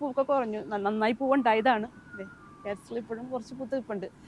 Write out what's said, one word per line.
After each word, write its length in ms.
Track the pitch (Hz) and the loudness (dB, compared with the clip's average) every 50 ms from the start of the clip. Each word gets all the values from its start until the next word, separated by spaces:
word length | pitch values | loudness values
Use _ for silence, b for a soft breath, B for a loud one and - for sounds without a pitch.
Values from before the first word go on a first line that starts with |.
പൂവൊക്കെ 240 | 294 285 247 - 269 269 285 | -4 -2 0 2 2 4 4
കുറഞ്ഞു. 280 | 277 247 226 214 214 - - | 2 2 0 -2 -4 -6 -4
ന-, 120 | 220 208 196 202 | -4 -2 0 0
നന്നായി 280 | 214 214 214 220 240 226 | 2 2 2 2 2 2
പൂവുണ്ടായതാണ്. 680 | 269 262 269 285 247 233 220 220 214 262 247 214 214 240 - - - - - - | 2 4 4 4 6 4 4 4 4 4 4 2 0 -4 -8 -14 -20 -16 -14 -12
ദേ, 80 | 190 196 - - - - - - - | -12 -14 -14 -20 -20 -20 -18 -12 -8
കാറ്റ്സ് 220 | 208 202 196 - - | -8 -8 -8 -8 -8
ക്ലോ 100 | 226 233 220 | -8 -8 -6
ഇപ്പോഴും 220 | - 226 220 240 254 262 | -6 -8 -8 -8 -6 -6
കുറച്ച് 200 | 247 226 - 262 254 | -8 -8 -8 -10 -10
പൂത്ത് 140 | 269 220 269 269 | -8 -4 -4 -4
നിൽപ്പുണ്ട്. 280 | 240 - 214 202 180 - - - B | -4 -4 -6 -6 -6 -8 -12 -14 B